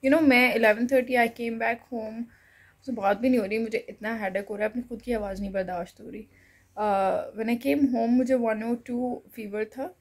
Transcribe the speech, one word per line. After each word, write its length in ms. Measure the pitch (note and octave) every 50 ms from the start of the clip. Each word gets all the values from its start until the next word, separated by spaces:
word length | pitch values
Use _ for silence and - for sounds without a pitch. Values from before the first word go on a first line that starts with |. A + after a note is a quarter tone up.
| -
you 100 | C4+ C#4
know, 80 | E4 D#4+ C#4+
मैं 260 | B3+ B3 B3 B3 A3
eleven 320 | A#3 A3+ A3 G#3+ A3 A#3+ A#3+
thirty 280 | C4+ C4 B3+ B3 B3+
I 120 | B3 A#3 A3+ A#3 -
came 180 | A#3+ A#3 A3+ A3+
back 240 | A3+ A3+ A#3 A#3 - _ -
home। 240 | A#3 A3 A3 A3 A3+
मुझसे 760 | A#3 - _ _ _ _ _ _ - _ _ _ _ -
बात 260 | B3 A3 G3 G3 G#3 G#3
भी 120 | A#3 C4
नहीं 100 | B3+ B3
हो 60 | G#3
रही, 140 | F#3+ G#3 A3
मुझे 260 | A3+ A3 G#3 - - -
इतना 260 | G3+ - G#3 G#3+ A3+ A3+ G#3+
headache 240 | F#3+ F#3 G3 G3+ -
हो 60 | G#3+
रहा 80 | G3+ G#3+
है, 60 | G#3+
अपनी 120 | G#3+ B3
खुद 200 | A#3+ - A#3 A3
की 120 | - B3 A#3+
आवाज़ 280 | A3 G#3 G3 G3 F#3+
नहीं 100 | G3+ G3
बर्दाश्त 500 | F#3+ G3 F#3+ F3+ F3+ F3 F3 F3+ - _
हो 80 | G#3+ -
रही। 160 | - G#3 A3 _ _ _ _ _ _ _ _ _ _ -
Uh, 600 | G#3+ G#3+ G3+ G3 F#3+ F#3+ F#3 F3+ - - - G3+
when 160 | A3+ A3+ A#3+
I 20 | A#3 - C#4
came 200 | C#4+ C#4+ C#4+ B3+ A#3+
home 220 | A#3 A3+ A#3 A#3+ B3+
मुझे 160 | B3+ A#3+ C4
वन 300 | B3+ A#3 A3+ A3 G#3+ A3
ओ 100 | A#3 A#3+ A#3 A#3+ -
टू 340 | B3 A#3+ B3 B3 B3 - - - -
फीवर 280 | - A3 G#3 G3+ G#3+ A3 A3 A3 B3
था। 120 | C4+ F4 F4+ _